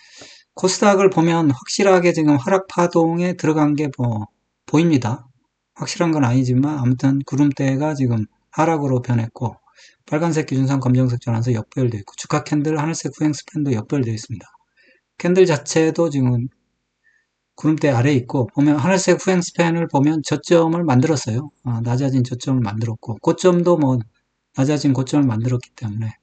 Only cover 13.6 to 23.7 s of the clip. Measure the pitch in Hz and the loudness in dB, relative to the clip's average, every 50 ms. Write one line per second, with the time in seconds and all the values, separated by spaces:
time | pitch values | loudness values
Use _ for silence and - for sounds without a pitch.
13.6 | 147 139 127 107 110 - 147 143 123 113 110 107 - - 117 - - - _ _ | -2 -2 -2 -2 -2 -2 -2 -2 -2 -2 -4 -6 -8 -10 -12 -14 -14 -18 _ _
14.6 | _ _ _ _ _ _ _ _ _ _ _ - - 175 180 190 185 165 151 131 | _ _ _ _ _ _ _ _ _ _ _ -4 -2 2 4 4 4 4 2 0
15.6 | - - - 165 160 160 156 - 170 165 143 139 127 123 123 120 120 135 - _ | -2 -2 0 2 2 2 2 0 -2 0 0 0 0 0 0 0 -2 -6 -10 _
16.6 | _ _ _ _ _ _ _ _ _ _ _ _ _ _ _ _ _ _ _ - | _ _ _ _ _ _ _ _ _ _ _ _ _ _ _ _ _ _ _ -4
17.6 | - 151 160 143 160 143 131 120 120 147 147 127 123 - - 135 117 - - 143 | -2 0 0 2 2 2 2 2 2 2 2 0 0 -2 -2 -4 -4 -2 0 2
18.6 | 143 151 147 147 127 180 190 180 - 185 175 160 - 190 185 180 175 - - - | 2 2 2 2 2 2 0 2 2 2 0 2 2 0 0 0 0 -2 -2 0
19.6 | 170 165 165 170 165 156 - 139 139 151 160 156 - - 151 139 - - 175 165 | 0 0 0 0 -2 0 0 2 2 2 2 0 -2 -4 -4 -4 0 2 4 4
20.6 | 165 165 165 175 175 151 127 127 135 156 156 131 - 120 110 123 151 - - _ | 4 2 0 0 0 2 2 2 4 2 0 -2 -2 -4 -4 -6 -6 -8 -14 _
21.6 | - 127 117 113 113 117 123 127 143 131 131 131 120 123 127 120 - 139 131 127 | -6 -6 -4 -4 -2 -2 -2 -2 -2 0 0 0 0 -2 -4 -6 -4 -2 -2 0
22.6 | 117 101 107 110 117 113 110 - - - 104 - - 165 165 - - 185 175 175 | 0 -2 -4 -4 -4 -6 -6 -8 -10 -10 -12 -4 -2 -2 0 2 2 2 4 4
23.6 | 170 175 | 4 2